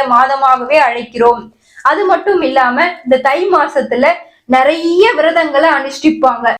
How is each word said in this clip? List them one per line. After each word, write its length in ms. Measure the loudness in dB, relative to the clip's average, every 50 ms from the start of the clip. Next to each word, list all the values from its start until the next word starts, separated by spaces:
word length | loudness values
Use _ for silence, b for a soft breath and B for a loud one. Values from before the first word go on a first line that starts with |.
| 0 2
மாதமாகவே 680 | 2 2 2 2 0 0 0 2 0 0 0 0 2 2
அழைக்கிறோம். 640 | 2 2 -2 -4 -8 -8 -4 0 2 2 2 0 -4 -16 -20 B B B B B B
அது 180 | -2 0 0 0
மட்டும் 360 | 0 0 0 0 0 -2 0
இல்லாம 360 | 0 -2 0 0 0 0 0 0 -2 -2 -4 -6 -4
இந்த 140 | -2 0 0
தை 200 | 0 0 -2 0 0 0
மாசத்துல 580 | 0 0 0 0 -2 -4 -4 -2 -2 0 0 0 0 -2 -6 b b b b
நிறைய 680 | 0 0 2 2 2 0 0 -2 0 2 2 2 2 2
விரதங்களை 540 | 0 0 0 0 0 -2 -2 0 0 2 2
அனுஷ்டிப்பாங்க. 760 | 0 0 -2 -6 -8 -4 -2 -2 0 2 0 0 0 0 -2 -4 -4 -4